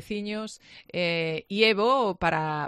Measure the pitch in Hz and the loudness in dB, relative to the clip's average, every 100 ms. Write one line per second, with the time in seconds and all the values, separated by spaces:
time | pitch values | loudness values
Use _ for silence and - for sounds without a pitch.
0 | - 208 208 214 220 - - - - 180 | -6 -8 -6 -8 -10 -14 -20 -20 -12 -4
1 | 175 165 160 160 - 202 220 202 226 269 | -2 -2 -2 -6 -4 2 4 4 4 2
2 | 214 180 - 156 156 151 | 2 0 0 0 -2 -4